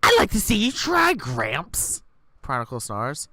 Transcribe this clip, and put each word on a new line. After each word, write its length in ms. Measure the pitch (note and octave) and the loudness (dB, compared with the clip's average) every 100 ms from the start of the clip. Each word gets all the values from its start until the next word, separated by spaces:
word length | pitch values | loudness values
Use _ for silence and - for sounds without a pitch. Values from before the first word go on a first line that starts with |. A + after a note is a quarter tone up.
I'd 120 | - A#4 | 6 6
like 140 | - | 4
to 100 | G#3+ | 0
see 140 | - A3+ | 2 2
you 160 | A#3 | 2
try, 420 | C4+ - F4 E4+ | -2 0 2 4
Gramps, 880 | D4+ - B2 A2 B2 E3+ - - - - _ _ _ | 2 -2 -4 -4 -4 -6 -6 -4 -6 -10 _ _ _
Chronicle 380 | - C3 A#2 B2 | -6 -6 -4 -8
snarls. 480 | - G#2 A#2 D3 - | -8 -6 -6 -6 -12